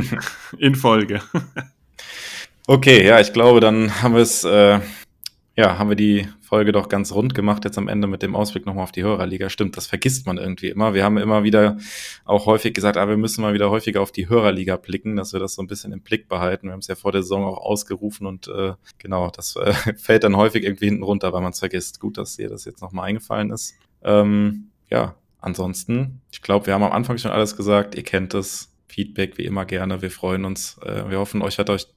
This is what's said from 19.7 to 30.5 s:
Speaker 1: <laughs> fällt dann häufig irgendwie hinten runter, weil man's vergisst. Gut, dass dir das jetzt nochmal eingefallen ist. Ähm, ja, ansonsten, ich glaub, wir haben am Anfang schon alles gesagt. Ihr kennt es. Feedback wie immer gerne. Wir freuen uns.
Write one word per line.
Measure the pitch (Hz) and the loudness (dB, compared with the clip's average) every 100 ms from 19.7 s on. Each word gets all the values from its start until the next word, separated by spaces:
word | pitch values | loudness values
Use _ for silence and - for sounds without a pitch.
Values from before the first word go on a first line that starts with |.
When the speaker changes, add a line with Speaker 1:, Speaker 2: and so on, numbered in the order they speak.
Speaker 1:
<laughs> | 104 113 104 | 0 -2 -4
fällt | - 110 | 2 4
dann | 107 98 | 4 4
häufig | 107 110 | 2 2
irgendwie | 98 98 104 | -4 -2 -2
hinten | 101 | -2
runter, | 95 101 92 | -2 -2 -2
weil | 90 | -4
man's | 90 - | -4 -6
vergisst. | 95 92 - - | -6 -6 -8 -10
Gut, | 104 104 | -10 -10
dass | - - | -10 -10
dir | 104 | -12
das | 104 | -12
jetzt | - - | -16 -16
nochmal | 92 92 92 | -14 -10 -6
eingefallen | 110 - 107 107 | -6 -6 -6 -6
ist. | 107 - - _ _ | -8 -12 -16 _ _
Ähm, | - 104 104 104 104 104 - _ _ | 2 4 4 2 0 -2 -10 _ _
ja, | 60 90 - _ _ | -4 -4 -8 _ _
ansonsten, | 92 90 92 90 - 120 135 131 _ | -10 -6 -6 -6 -6 -4 -4 -10 _
ich | - | -12
glaub, | - 101 98 | 0 0 2
wir | |
haben | 98 | 0
am | 104 | 0
Anfang | - 123 117 | 0 -2 -6
schon | 117 | -4
alles | 107 107 - | -2 -2 -2
gesagt. | 101 101 101 - | 0 2 0 -6
Ihr | |
kennt | - 95 92 | -6 -4 -2
es. | 101 95 - - _ _ | -6 -6 -10 -16 _ _
Feedback | - 101 - 95 - | -8 -8 -6 -6 -6
wie | 80 | -8
immer | 98 92 | -6 -6
gerne. | 95 95 92 | -6 -4 -6
Wir | 92 | -8
freuen | - 92 95 | -8 -4 -4
uns. | 95 | -4